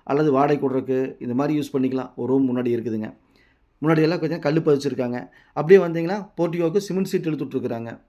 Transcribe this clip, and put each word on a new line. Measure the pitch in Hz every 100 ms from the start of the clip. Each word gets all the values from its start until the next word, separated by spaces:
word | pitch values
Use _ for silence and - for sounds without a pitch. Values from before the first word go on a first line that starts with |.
அல்லது | - 139 156
வாடகை | 131 147 147 139
விட்றக்கு | 131 131 131 131 -
இந்த | 123
மாதிரி | 120 147 151
யூஸ் | 143 139
பண்ணிக்கலாம். | 131 131 - -
ஒரு | 120
ரூம் | 135 131
முன்னாடி | 123 123
இருக்குதுங்க. | 120 117 110 110 - _ _ _ _ _ _
முன்னாடி | 151 160
எல்லாம் | 156 170
கொஞ்சம் | 156 165
கல்லு | 147 160
பதிச்சிருக்காங்க. | 160 143 139 127 123 123 - _ _
அப்படியே | - 147 190 170
வந்தீங்கன்னா, | 165 165 208 196 -
போர்டிகோவுக்கு | 170 170 170 202
சிமெண்ட் | 196 185 190
ஷீட் | 185 160
இழுத்து | 151 139
விட்ருக்குறாங்க. | 131 113 117 117 -